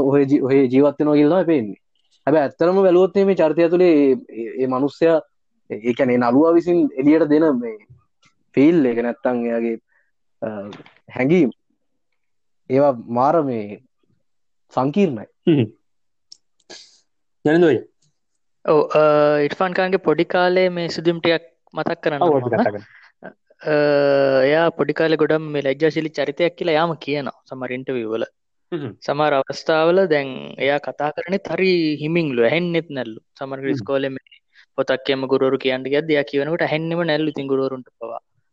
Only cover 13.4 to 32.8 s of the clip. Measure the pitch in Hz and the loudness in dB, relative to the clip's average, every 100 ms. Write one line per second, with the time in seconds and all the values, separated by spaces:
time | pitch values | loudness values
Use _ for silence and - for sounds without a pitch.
13.4 | 139 117 104 104 _ _ _ _ _ _ | 0 -4 -8 -14 _ _ _ _ _ _
14.4 | _ _ _ - 135 202 190 110 - _ | _ _ _ -4 -2 2 0 -2 -12 _
15.4 | 175 147 107 - _ _ _ _ _ _ | 0 2 0 -6 _ _ _ _ _ _
16.4 | _ _ - - - _ _ _ _ _ | _ _ -20 -20 -20 _ _ _ _ _
17.4 | 147 165 170 120 - _ _ _ _ _ | 0 4 4 2 -4 _ _ _ _ _
18.4 | _ _ - 151 - 151 151 151 147 147 | _ _ 0 2 2 2 4 4 2 2
19.4 | 147 - 185 180 185 190 - 151 170 180 | -2 -2 -2 -2 0 0 0 0 0 0
20.4 | 180 180 185 175 170 - 165 170 170 160 | 2 2 2 0 -6 -4 -2 0 0 -2
21.4 | - _ _ 160 156 170 165 147 175 139 | -4 _ _ -8 -6 -4 -4 0 2 2
22.4 | 120 147 226 104 - - _ _ - - | 0 0 -2 -4 -12 -20 _ _ -20 -20
23.4 | _ _ 156 151 147 143 143 139 139 135 | _ _ -2 0 2 2 2 2 2 2
24.4 | 135 156 165 - 143 151 160 156 151 156 | 2 2 0 0 -4 -2 0 0 0 0
25.4 | 156 147 139 139 160 160 156 147 139 143 | -4 -4 -4 -2 -2 -2 -6 -6 -6 -2
26.4 | 170 - 170 151 170 151 - 147 131 - | -2 -2 -2 0 0 -4 -6 -6 -6 -12
27.4 | _ 131 127 127 135 127 110 113 - _ | _ -12 -10 -8 -6 -6 -4 -6 -6 _
28.4 | _ _ _ 170 131 - - 143 151 143 | _ _ _ -10 -10 -10 -6 -2 0 0
29.4 | - 135 - 160 160 185 190 147 135 135 | -2 -6 -2 2 2 2 2 0 -2 -10
30.4 | 143 - 135 143 135 - 147 - 170 190 | -14 -6 -2 -2 -4 -6 -6 -6 -6 -6
31.4 | 190 170 190 175 156 143 151 170 151 131 | -4 -2 0 0 0 -4 -2 -2 0 0
32.4 | 117 160 175 165 | 0 0 -2 -4